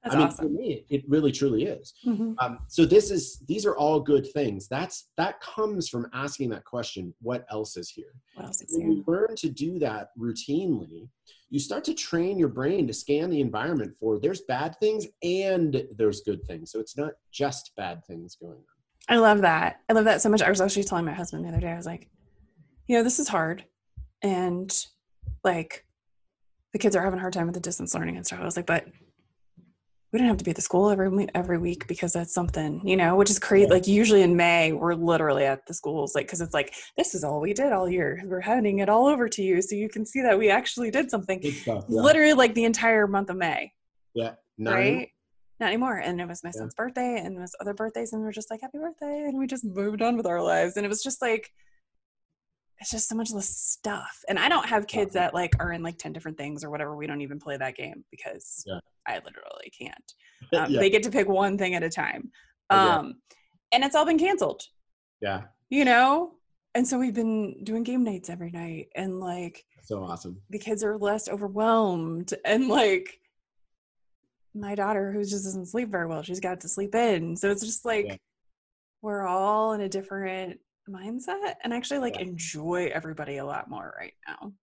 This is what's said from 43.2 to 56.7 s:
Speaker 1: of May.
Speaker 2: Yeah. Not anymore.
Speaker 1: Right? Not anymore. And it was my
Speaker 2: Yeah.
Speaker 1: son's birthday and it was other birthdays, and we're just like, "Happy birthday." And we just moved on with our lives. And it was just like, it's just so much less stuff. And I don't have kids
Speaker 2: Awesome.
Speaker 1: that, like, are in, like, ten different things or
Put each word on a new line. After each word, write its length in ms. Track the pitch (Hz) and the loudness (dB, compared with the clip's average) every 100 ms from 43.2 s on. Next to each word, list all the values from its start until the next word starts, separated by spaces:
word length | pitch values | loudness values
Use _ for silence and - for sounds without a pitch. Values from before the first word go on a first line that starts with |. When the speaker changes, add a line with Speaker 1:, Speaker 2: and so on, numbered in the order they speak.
| 196 | -2
Speaker 1:
of 80 | 185 | -2
May. 340 | 170 147 - _ _ _ _ | -2 -2 -6 _ _ _ _
Speaker 2:
Yeah. 220 | 117 113 - _ - | -6 -6 -8 _ -6
Not 180 | 110 113 | 0 2
anymore. 200 | 202 254 | 4 2
Speaker 1:
Right? 80 | - _ _ _ _ - | -4 _ _ _ _ -4
Not 60 | 220 | -2
anymore. 280 | 220 254 202 | 0 0 -2
And 220 | - 175 | -2 -4
it 60 | 175 | -6
was 140 | 170 | -8
my 40 | 170 | -10
Speaker 2:
Yeah. 40 | 143 | -10
Speaker 1:
son's 140 | 110 | -10
birthday 440 | - 240 247 247 233 | -6 -6 -2 -2 -4
and 120 | 175 185 | -6 -10
it 40 | |
was 140 | 180 - | -12 -10
other 140 | 202 | -8
birthdays, 380 | 202 220 226 226 | -6 -6 -6 -6
and 100 | 220 | -6
we're 100 | 214 | -6
just 180 | 208 214 | -8 -10
like, 100 | 226 | -12
"Happy 180 | 262 294 | -10 -10
birthday." 460 | 320 320 294 294 | -10 -10 -8 -6
And 140 | 294 269 | -6 -4
we 80 | 262 | -4
just 180 | 262 | -4
moved 380 | 233 185 202 214 | -6 -4 -4 0
on 140 | 233 240 | 0 0
with 100 | 180 | 0
our 160 | 170 | 0
lives. 340 | 175 170 170 202 | 2 2 2 -2
And 80 | |
it 40 | 202 | -4
was 140 | 214 | -4
just 200 | 269 - | -6 -4
like, 280 | 247 220 - _ _ _ _ _ _ _ _ _ _ _ _ _ | -2 -2 -4 _ _ _ _ _ _ _ _ _ _ _ _ _
it's 100 | - | -8
just 180 | 220 - | -4 -4
so 60 | |
much 160 | 226 226 | -4 -6
less 180 | 214 196 | -4 -6
stuff. 760 | - - - 214 202 - - - | -4 -4 -4 -6 -8 -10 -14 -4
And 80 | 151 | 0
I 100 | 254 | 2
don't 180 | 339 - | 2 2
have 180 | 220 208 | -2 -2
kids 220 | 220 196 | -2 -2
Speaker 2:
Awesome. 80 | 185 | 0
Speaker 1:
that, 120 | 175 | 0
like, 200 | 175 175 - | 0 0 2
are 120 | 170 | 0
in, 100 | 170 | -4
like, 140 | 165 170 | -6 -8
ten 160 | 156 | -12
different 240 | 156 160 156 | -12 -12 -10
things 280 | 143 151 | -10 -10
or 60 | 151 | -8